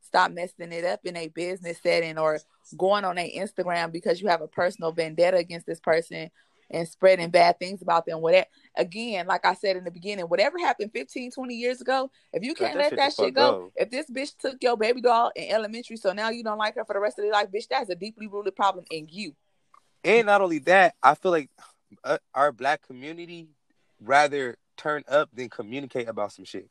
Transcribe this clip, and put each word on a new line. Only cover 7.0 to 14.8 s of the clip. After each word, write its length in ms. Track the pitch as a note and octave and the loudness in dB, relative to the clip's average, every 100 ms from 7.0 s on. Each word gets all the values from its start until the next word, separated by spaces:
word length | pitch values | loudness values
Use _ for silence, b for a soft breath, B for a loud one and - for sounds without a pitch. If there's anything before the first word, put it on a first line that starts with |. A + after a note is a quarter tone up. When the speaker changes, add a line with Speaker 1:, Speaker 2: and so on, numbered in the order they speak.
| F#3+ F#3 E3+ | 4 6 4
Speaker 1:
bad 280 | F3 E3+ F3 | 6 6 4
things 240 | F#3 F#3+ | -4 -8
about 240 | F3+ E3+ E3 | 0 0 0
them. 140 | D#3+ | -2
Whatever, 260 | E3 F#3 - b b - | 4 4 4 b b -4
again, 500 | F3+ F#3+ A#3 G3 F3 | -4 -4 -6 -6 -2
like 180 | F3+ | 0
I 100 | - | 0
said 220 | F#3+ G3+ F#3 | 0 -2 -2
in 60 | |
the 80 | F3+ | -4
beginning, 360 | F3 F3+ G#3 E3+ | -10 -10 -8 -2
whatever 320 | E3+ A#3+ F4 | 2 2 2
happened 340 | E4+ B3 G#3+ | -2 -2 -4
fifteen, 400 | A#3 C4 C#4 B3 | -8 -10 -10 -12
twenty 220 | B3+ B3+ | -10 -10
years 260 | A#3 B3 B3+ | -6 -4 -4
ago, 300 | B3 C4 C4 _ _ | -2 -2 -2 _ _
if 120 | - | -8
you 100 | A3+ | -6
Speaker 2:
Cut 120 | E4 - | -4 -4
Speaker 1:
can't 80 | |
Speaker 2:
that 40 | D4 | 0
Speaker 1:
let 120 | F#3+ | 0
Speaker 2:
shit 60 | - | 2
Speaker 1:
that 180 | - - | 0 0
Speaker 2:
the 80 | |
Speaker 1:
shit 100 | G3 | -2
Speaker 2:
fuck 0 | |
Speaker 1:
go, 180 | - C#4+ | 4 2
Speaker 2:
go. 200 | F#2+ F2+ | 2 -6
Speaker 1:
if 160 | - G3 | -4 -4
this 180 | B3 D#4+ | -4 -8
bitch 280 | B3 C#4+ - | -8 -8 -6
took 240 | C4+ C4 | -8 -2
your 140 | B3 | -2
baby 240 | A#3 | 0